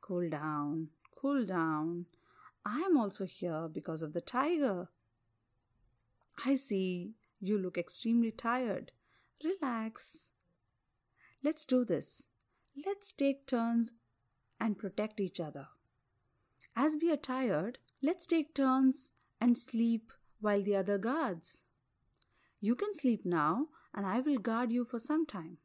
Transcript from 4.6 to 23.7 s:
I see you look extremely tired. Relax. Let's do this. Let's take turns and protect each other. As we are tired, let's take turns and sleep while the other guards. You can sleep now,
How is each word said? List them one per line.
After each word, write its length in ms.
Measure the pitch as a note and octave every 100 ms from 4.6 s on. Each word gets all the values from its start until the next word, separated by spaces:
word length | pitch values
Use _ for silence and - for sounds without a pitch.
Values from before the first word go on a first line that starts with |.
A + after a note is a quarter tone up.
| C#4 F#3 F3 _ _ _ _ _ _ _ _ _ _ _ _ _ _ -
I 100 | B3+
see 580 | C4+ - G3 F#3+ F3+ F3+ A3 _ _
you 180 | F#3+ G#3
look 180 | F#3 F3+
extremely 540 | F3 - - A#3 A#3
tired. 640 | A3 A#3 B3 B3 F#3+ - - _ _ _ _
Relax. 840 | D#4 F#4+ D4+ A#3 A3 A3 - - - _ _ _ _ _ _ _ _ _ - _
Let's 240 | C#4 D#4 -
do 180 | B3+
this. 400 | B3 D#3+ - - - _ _ _ _ C#4 D#4+
Let's 260 | G4 -
take 340 | - C#4 C#4 -
turns 460 | B3 A3+ A#3 A3+ - _ _ _ _ _ _
and 180 | A#3 G3+
protect 420 | G3+ F3+ G#3+ -
each 200 | F#3+ -
other. 260 | D#3+ C#3+ - _ _ _ _ _ _ _ _ _ - -
As 200 | C#4 D4+
we 80 | E4
are 60 | D4+
tired, 640 | - B3+ C4 D#3+ F#3 B3+ _ _
let's 240 | C4+ F#4 -
take 280 | E4 D4
turns 560 | - C4+ C4 C4 C4 - _ _ _
and 180 | B3 A#3+
sleep 540 | - A3+ A#3 A#3 - - _ _
while 220 | G#3 G#3
the 140 | G3 G3+
other 220 | F#3+ G3+
guards. 680 | G3+ C4+ D4 E3+ - - _ _ _ _ _ _ _ _ _ _
You 160 | G3+ A#3+
can 180 | G4+
sleep 320 | G4+ C4 A3+ -
now, 400 | F3 D3+ F#3 D#4